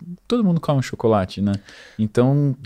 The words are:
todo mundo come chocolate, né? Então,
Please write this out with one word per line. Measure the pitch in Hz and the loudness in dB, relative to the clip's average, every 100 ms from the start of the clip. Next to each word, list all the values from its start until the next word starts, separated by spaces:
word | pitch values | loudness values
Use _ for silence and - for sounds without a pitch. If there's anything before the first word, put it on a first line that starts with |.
| 175 175 - | -16 -16 -4
todo | 240 | 0
mundo | 202 170 | 2 0
come | - 139 | 0 0
chocolate, | 127 - 117 107 92 - | -2 -2 0 2 0 -2
né? | 101 98 - - - - | -2 -2 -6 -20 -16 -6
Então, | 107 - 123 143 143 127 | -2 2 2 2 0 -2